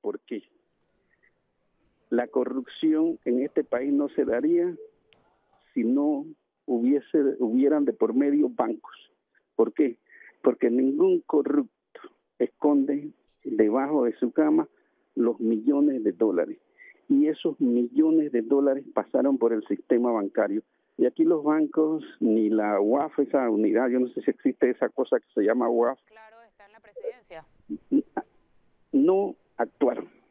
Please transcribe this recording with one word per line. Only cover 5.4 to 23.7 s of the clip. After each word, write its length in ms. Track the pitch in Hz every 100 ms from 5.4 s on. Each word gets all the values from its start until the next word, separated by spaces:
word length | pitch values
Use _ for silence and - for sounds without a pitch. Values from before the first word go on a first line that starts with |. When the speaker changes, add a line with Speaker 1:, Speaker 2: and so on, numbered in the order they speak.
| _ _ _
Speaker 1:
si 100 | -
no 400 | 226 262 294 285 311 302 _ _
hubiese, 540 | - 123 120 143 - 160 139 -
hubieran 440 | 123 120 139 151
de 80 | 139
por 220 | 113 113
medio 340 | 117 202 143 147
bancos. 460 | - 113 - - - - _ _ _ _
¿Por 200 | - 113
qué? 220 | - 143 117 _ - - _
Porque 280 | - 117 123
ningún 500 | 120 131 143 185 -
corrupto 800 | - 156 - 285 247 _ _ - - _ _ _
esconde 720 | 123 _ 151 143 135 143 151 _ _ _
debajo 600 | - 110 107 117 139 151
de 120 | 120 -
su 160 | 123
cama 340 | - 156 156 156 _ _ _ _
los 240 | - 117 117
millones 600 | 113 113 113 143 147 131
de 100 | 107
dólares. 460 | 87 110 90 82 - _ _ - _ _
Y 200 | 139 151
esos 320 | 156 170 147
millones 720 | 131 120 120 127 160 160 151
de 100 | 123
dólares 420 | 113 139 139 135 -
pasaron 440 | - 101 139 135 131
por 140 | 117
el 100 | 113 -
sistema 440 | 101 - 123 120
bancario. 520 | 113 98 - 101 101 - _ _ -
Y 100 | -
aquí 180 | -
los 200 | 311 -
bancos, 580 | 147 156 151 - 156 156 - -
ni 280 | 120 110 107
la 320 | 110 104 104
uaf, 380 | 104 135 151 -
esa 300 | 139 143 123
unidad, 380 | 104 107